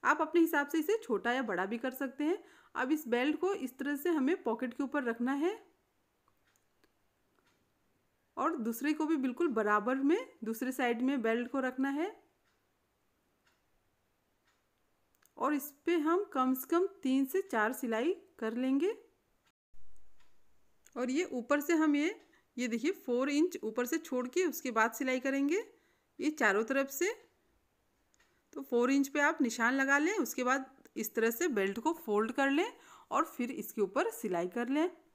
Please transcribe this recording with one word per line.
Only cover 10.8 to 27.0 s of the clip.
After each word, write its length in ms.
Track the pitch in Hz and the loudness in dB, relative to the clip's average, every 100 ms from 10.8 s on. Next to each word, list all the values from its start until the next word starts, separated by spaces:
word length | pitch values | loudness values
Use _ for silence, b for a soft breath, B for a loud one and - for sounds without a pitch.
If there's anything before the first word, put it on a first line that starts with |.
| 247 233 | -2 0
में 200 | 254 277 | 0 0
बेल्ट 300 | 226 226 247 | 0 0 -2
को 80 | 277 | -2
रखना 300 | 254 254 269 | -2 -2 -2
है 340 | 285 359 440 _ _ _ _ _ _ _ _ _ _ _ _ _ _ _ _ _ _ _ _ _ _ _ _ _ _ _ _ _ _ _ - | -2 -4 -6 _ _ _ _ _ _ _ _ _ _ _ _ _ _ _ _ _ _ _ _ _ _ _ _ _ _ _ _ _ _ _ -4
और 160 | 262 | -2
इस 180 | 294 - - - | -2 -4 -8 0
पे 120 | 349 | 0
हम 260 | 302 349 415 | 2 0 0
कम 200 | 269 262 | 0 0
से 140 | 254 - | 0 0
कम 200 | 330 381 - | 0 0 -2
तीन 220 | 262 262 269 | 0 2 2
से 160 | 381 | -2
चार 320 | 381 233 214 | -2 0 0
सिलाई 400 | 262 247 220 277 381 - - | -2 -2 0 0 -2 -6 -8
कर 140 | 220 | -6
लेंगे। 400 | 233 262 269 349 453 - _ _ _ _ _ _ - - - - - - - - _ _ _ _ - | -2 0 2 0 -2 -10 _ _ _ _ _ _ -10 -8 -8 -12 -16 -20 -20 -20 _ _ _ _ -6
और 120 | 247 | -2
ये 140 | 262 | 0
ऊपर 380 | 359 247 233 294 | -2 -4 0 0
से 120 | 285 | 4
हम 220 | 339 311 285 | 4 6 4
ये, 260 | 311 440 b b b - | 2 -2 b b b -6
ये 100 | 247 | -2
देखिए 240 | 226 269 | 0 0
फ़ोर 380 | 392 - 240 269 | -2 -2 0 2
इंच 280 | 285 359 - | 2 2 0
ऊपर 220 | 214 220 247 | -6 -4 -2
से 120 | 330 | -2
छोड़ 300 | 320 254 247 | -2 -4 -2
के 180 | 349 370 | 0 0
उसके 260 | 254 254 | 0 -4
बाद 200 | 226 220 | 2 0
सिलाई 280 | 226 262 254 | 0 -2 0
करेंगे 440 | 269 277 277 359 466 b b b b _ | 0 0 2 0 -2 b b b b _
ये 100 | 285 | -4
चारों 320 | 302 220 196 | 2 2 2
तरफ 260 | 226 269 269 | 0 -2 -2
से। 240 | - | -2